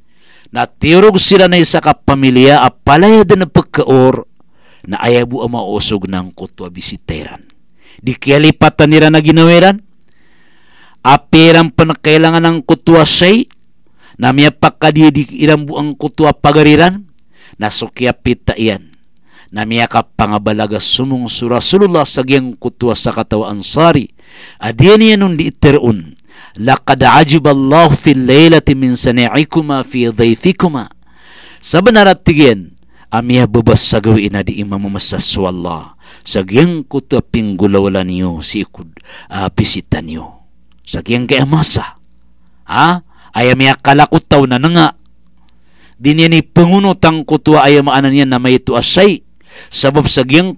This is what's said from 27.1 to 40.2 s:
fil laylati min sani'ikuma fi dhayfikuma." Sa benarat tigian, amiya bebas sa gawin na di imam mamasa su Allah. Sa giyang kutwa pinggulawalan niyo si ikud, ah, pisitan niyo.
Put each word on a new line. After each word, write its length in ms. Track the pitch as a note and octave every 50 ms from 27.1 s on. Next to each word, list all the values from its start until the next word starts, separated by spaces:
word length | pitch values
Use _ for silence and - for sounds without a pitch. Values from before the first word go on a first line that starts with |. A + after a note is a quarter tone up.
| A#2 C#3+ D#3+ C#3+ D3 E3 C3+ D3 C#3+ C#3 C3+ C3+ C#3+ E3 E3+ D3+ C#3+ -
fil 240 | - D#3+ C#3 C3
laylati 560 | B2+ B2 B2+ D3 E3 E3 E3 D3+ - - C#3+ C3+
min 160 | C3 B2+ B2
sani'ikuma 880 | A#2 - C3 A#2 G#2 - A#2 G#2 C#3 D#3 - - E3 D#3 D3 C#3+ C3+
fi 240 | B2+ - - B2+ A#2+ A#2 A2
dhayfikuma." 720 | G#2 A#2 A#2 A2+ - - F3+ F#3 - - F3 D3 B2+ G2+ - - _ _ _ _ _ _ - - - - - - -
Sa 240 | - - - E3
benarat 400 | F#3+ B3 A3+ A3 G3+ G3 F#3 -
tigian, 560 | - - E3 C#3+ D3+ B2+ A2 G2 F2 E2+ - _ _ _ _ _ _ -
amiya 400 | - A2+ A#2 B2 B2 B2+ B2 G#2+
bebas 320 | G#2+ A#2 A2+ A2+ A2+ A2
sa 160 | - - - A2
gawin 400 | G2+ A2 A2 A2 G2+ G2+ G2 G2+
na 80 | F#2+
di 160 | F#2+ G2 G2
imam 160 | G2+ G2 G2 G2
mamasa 400 | G2+ G2 G2 G2 - - G2 F2+
su 320 | - - - G2+ F#2+ F2+
Allah. 480 | F#2 F2+ E2+ F2 E2+ D#2+ D#2 - - _ _ - - -
Sa 240 | - - - G#2 F#2
giyang 400 | F#2 G2 B2+ D#3+ F3+ F3 D#3+ C3
kutwa 400 | - - C#3 - - C3+ B2 -
pinggulawalan 800 | - - A#2 A2 G#2 G2 F2 G2+ G2+ G2 G2 G2 G2 F#2+ F#2+ F#2
niyo 320 | F#2 F2+ F2+ F#2 F2+ E2+ D#2+ D2+
si 160 | - - G#2
ikud, 320 | F#2 - - - F2+ D#2+ - - - - - - - - -
ah, 160 | G2 G2 F#2
pisitan 560 | - - G#2+ - - F#2+ - - - - D#2
niyo. 400 | D#2+ D#2+ -